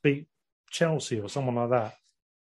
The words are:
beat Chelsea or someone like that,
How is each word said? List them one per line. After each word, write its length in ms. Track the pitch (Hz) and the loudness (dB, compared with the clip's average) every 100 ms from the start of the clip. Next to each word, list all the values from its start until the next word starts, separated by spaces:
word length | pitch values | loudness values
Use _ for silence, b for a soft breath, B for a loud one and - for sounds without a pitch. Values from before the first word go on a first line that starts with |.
beat 240 | 143 139 160 _ _ _ - | 0 0 -4 _ _ _ -10
Chelsea 500 | - 165 151 - 113 | 0 0 0 -2 -4
or 100 | 101 | -4
someone 260 | 139 127 120 | -4 -2 0
like 140 | 120 | 2
that, 220 | 123 110 - _ _ _ _ _ | 2 0 -8 _ _ _ _ _